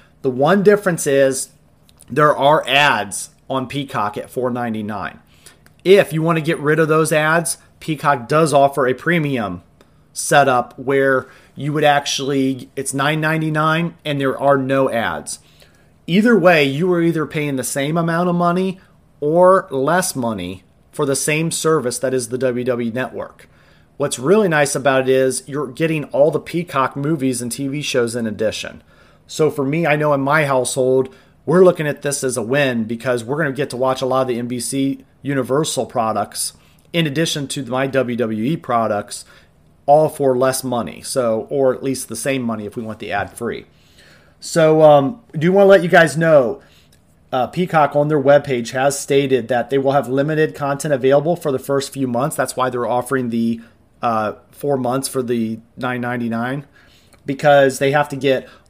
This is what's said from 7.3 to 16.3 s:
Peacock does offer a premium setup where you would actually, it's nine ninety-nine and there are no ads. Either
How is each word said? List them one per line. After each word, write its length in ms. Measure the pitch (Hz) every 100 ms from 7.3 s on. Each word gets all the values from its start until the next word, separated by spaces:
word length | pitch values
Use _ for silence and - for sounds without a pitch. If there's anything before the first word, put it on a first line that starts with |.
| 165 165 - _ _
Peacock 480 | - 156 151 139 113
does 240 | 151 160
offer 340 | 139 139 139 127
a 80 |
premium 680 | 127 - 170 147 131 101 90 - _ _ _ _
setup 680 | - - 151 135 123 120 -
where 500 | 127 139 135 131 123 - _ -
you 160 | 139
would 120 | 147
actually, 880 | 147 143 143 - 135 139 135 131 131 -
it's 180 | 135
nine 260 | 135 139 156
ninety-nine 760 | 156 160 160 151 156 160 170 170
and 160 | 151 143
there 180 | 135 127
are 200 | 139 139
no 320 | 131 135 131
ads. 500 | 113 101 78 76 - _ _ - _ _ _ -
Either 320 | 180 220